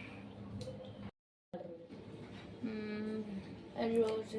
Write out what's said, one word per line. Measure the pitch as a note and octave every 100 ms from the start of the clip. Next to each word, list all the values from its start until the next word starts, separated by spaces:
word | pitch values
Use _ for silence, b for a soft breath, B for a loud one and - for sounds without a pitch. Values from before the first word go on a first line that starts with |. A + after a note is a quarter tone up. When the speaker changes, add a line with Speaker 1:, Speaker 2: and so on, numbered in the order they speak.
| - - - - - - - - B3+ - G3+ - _ _ _ - - E3+ E3+ - A3 - - - - -
Speaker 1:
ಹ್ಮ್. | A3+ A3 G#3+ G#3+ G#3+ A3 G#3 G3 - - - - A3+
Speaker 2:
ರೋಸ್. | A3+ A3 A3 G#3+